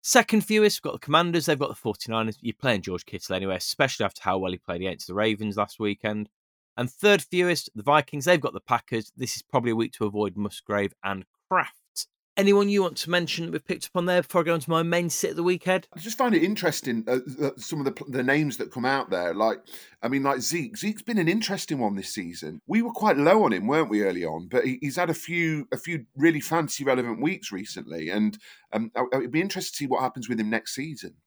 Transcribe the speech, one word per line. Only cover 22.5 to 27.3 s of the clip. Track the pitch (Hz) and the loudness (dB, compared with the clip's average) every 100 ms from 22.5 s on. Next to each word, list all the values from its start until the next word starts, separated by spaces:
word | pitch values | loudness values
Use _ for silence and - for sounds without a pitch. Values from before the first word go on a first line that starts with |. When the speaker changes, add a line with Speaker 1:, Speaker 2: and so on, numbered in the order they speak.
| 80 - | -12 0
Speaker 2:
We | 202 | 0
were | 233 | 0
quite | - 214 143 | 0 4 6
low | 147 208 | 6 6
on | 175 | 6
him, | 92 101 | 2 2
weren't | 151 139 | 2 2
we, | 104 | 2
early | 98 90 | 2 0
on? | 82 80 87 | -2 -6 -2
But | 127 | 0
he, | 131 127 | 0 -2
he's | 147 135 | -4 -2
had | 175 | -2
a | |
few, | 156 - 175 165 151 135 | -2 -4 -2 0 -2 -4
a | 127 | -8
few | - 165 113 135 | -6 -8 -8 4
really | 160 156 | 4 4
fancy | - 165 151 - | 0 0 0 -2
relevant | 139 127 123 113 | 2 2 0 0
weeks | 147 | -2